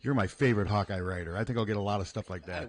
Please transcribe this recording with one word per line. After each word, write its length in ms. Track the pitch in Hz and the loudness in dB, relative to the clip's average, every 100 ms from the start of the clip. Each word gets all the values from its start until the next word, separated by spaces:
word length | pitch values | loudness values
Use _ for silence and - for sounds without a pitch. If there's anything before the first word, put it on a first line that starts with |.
You're 120 | 127 | 2
my 140 | 139 95 | 2 2
favorite 400 | - 135 107 98 | 2 4 4 4
Hawkeye 320 | 104 98 95 | 2 0 -2
writer. 360 | 90 92 82 | -2 -4 -4
I 80 | 85 | -4
think 140 | 113 117 | -2 -2
I'll 80 | |
get 120 | 110 104 | 0 0
a 40 | |
lot 200 | 101 104 | 0 0
of 60 | 95 | -2
stuff 220 | - 104 | -6 -8
like 160 | 92 | -10
that. 180 | 85 87 | -8 -8